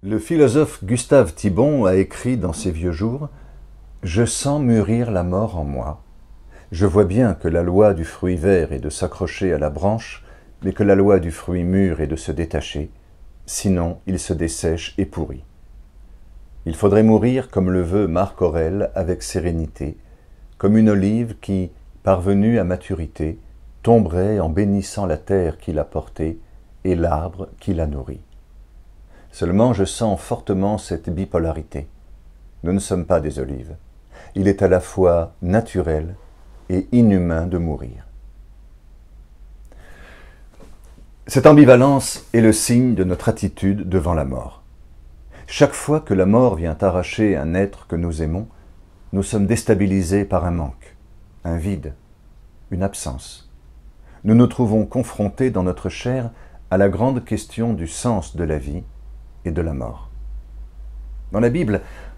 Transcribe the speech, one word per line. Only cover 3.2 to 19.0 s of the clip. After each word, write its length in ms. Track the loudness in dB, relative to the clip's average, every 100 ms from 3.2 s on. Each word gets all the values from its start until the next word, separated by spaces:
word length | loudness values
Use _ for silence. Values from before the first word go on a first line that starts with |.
| -10 -14 -20 -20 -20 -20 -20 -12
Je 220 | -6 0 0
sens 340 | -2 -2 0
mûrir 520 | 2 2 2 0 0
la 100 | -2
mort 380 | -2 -2 -2 -4
en 40 |
moi. 380 | -6 -6 -8 -10 -16 -20 -20 -20 -20 -20 -14
Je 160 | 0 2
vois 180 | 4 2
bien 300 | 4 2 2
que 120 | 0
la 140 | 0
loi 320 | 0 4 4
du 100 | 4
fruit 320 | -4 -6 -4 0
vert 380 | 2 2 0
est 60 | -4
de 100 | -8
s'accrocher 640 | -6 -8 -6 -8 -4 -2
à 60 | 0
la 100 | -2
branche, 560 | -2 -2 -2 -6 -18 -20 -20 -20 -8
mais 100 | -6
que 80 | 0
la 140 | 4 6
loi 240 | 6 4
du 100 | 2
fruit 340 | -8 -6 -4
mûr 380 | 0 2 2 0
est 60 | -4
de 80 | -4
se 160 | -6
détacher, 580 | -6 -4 -4 -6 -8 -10 -12 -20 -20 -20 -20 -12
sinon 540 | -6 -2 0 -2 -6 -6
il 100 | -6
se 160 | -4
dessèche 640 | -4 -4 -2 -4 -4 -6 -6
et 80 | -6
pourrit. » 380 | -6 -8 -10 -16 -20 -20 -20 -20 -20 -20 -20 -20 -20 -20 -12 -10
Il 100 | 0
faudrait 280 | 2 6
mourir, 480 | 6 6 4 0 -2
comme 180 | -2 0
le 140 | 0
veut 240 | 0 0 0
Marc 340 | 0 -2 0
Aurèle, 480 | -2 0 -2 -2 -4
avec 260 | -4